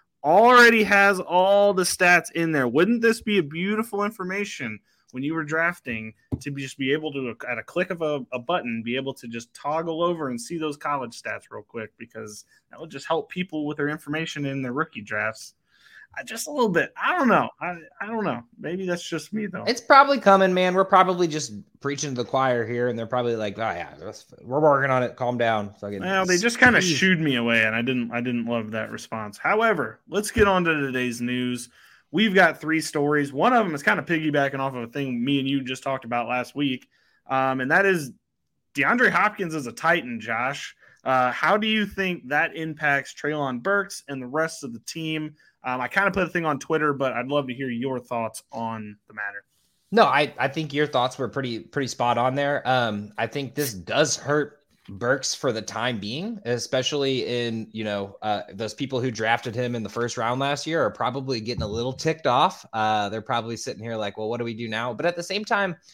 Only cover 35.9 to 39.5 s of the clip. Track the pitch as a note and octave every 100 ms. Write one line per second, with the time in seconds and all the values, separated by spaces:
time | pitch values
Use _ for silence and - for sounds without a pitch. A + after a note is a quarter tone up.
35.9 | C3 A#2 A#2+ A#2 B2 A#2+ C#3 C#3+ B2+ _
36.9 | _ _ _ - C3 C3 C3 C3 E3+ G3
37.9 | F#3 C#3 G2 _ _ _ _ _ - C3+
38.9 | A#3+ A#3 E3+ G3+ G#3 F3+